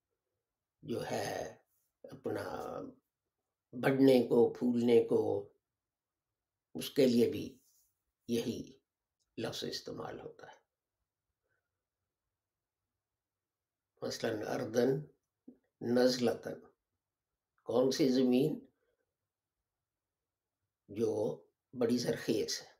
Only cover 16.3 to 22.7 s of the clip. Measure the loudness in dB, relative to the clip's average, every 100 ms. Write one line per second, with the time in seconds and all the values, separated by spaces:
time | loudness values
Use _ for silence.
16.3 | -2 -6 -14 -16 _ _ _ _ _ _
17.3 | _ _ _ -2 2 2 2 2 4 4
18.3 | 4 2 -2 -10 _ _ _ _ _ _
19.3 | _ _ _ _ _ _ _ _ _ _
20.3 | _ _ _ _ _ -14 -4 -2 -2 -4
21.3 | -6 -14 _ _ -4 -2 0 -2 -4 -2
22.3 | -2 -2 -8 -12